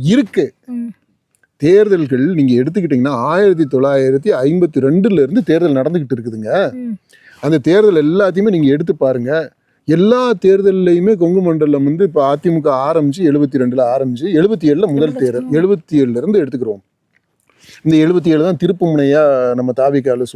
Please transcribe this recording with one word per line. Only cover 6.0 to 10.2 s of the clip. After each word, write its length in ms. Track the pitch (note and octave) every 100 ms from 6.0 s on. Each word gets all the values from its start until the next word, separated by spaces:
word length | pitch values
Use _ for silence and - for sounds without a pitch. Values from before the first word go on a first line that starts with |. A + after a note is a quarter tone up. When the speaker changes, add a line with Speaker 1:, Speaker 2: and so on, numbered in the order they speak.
| C3+ B2
Speaker 1:
இருக்குதுங்க. 580 | A#2 A2 G#2+ E3 E3+
Speaker 2:
ம். 180 | B3+ B3 G3+ _ _ _ -
Speaker 1:
அந்த 160 | C#3+ D#3
தேர்தல் 480 | C#3 F#3 G#3+ E3 D3
எல்லாத்தையுமே 440 | F3+ G3 F3 G#3+
நீங்க 180 | F3+ C#3+
எடுத்து 280 | D3 E3 D#3+
பாருங்க. 580 | C3+ B2+ A#2+ D#3 D3 _ _ _ -
எல்லா 460 | D#3+ G3+ B3